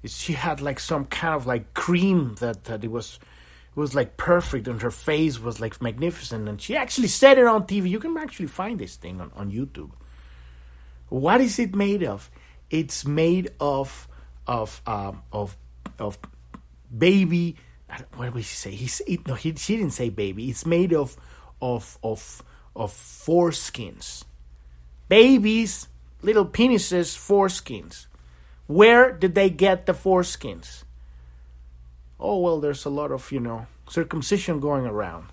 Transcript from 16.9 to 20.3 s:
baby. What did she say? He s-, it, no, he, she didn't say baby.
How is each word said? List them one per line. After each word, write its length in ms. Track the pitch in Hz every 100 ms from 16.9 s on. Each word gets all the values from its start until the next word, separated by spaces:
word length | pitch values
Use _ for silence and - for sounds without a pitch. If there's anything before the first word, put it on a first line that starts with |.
| 113
baby. 600 | 170 196 175 170 170 - - - - - - 131
What 180 | 123
did 120 | 120 107
she 100 | -
say? 160 | -
He 140 | 104 127
s-, 160 | - 415
it, 220 | 180 -
no, 80 | 127
he, 180 | 160 156
she 200 | - 226
didn't 160 | 175
say 180 | - 120
baby. 400 | 98 101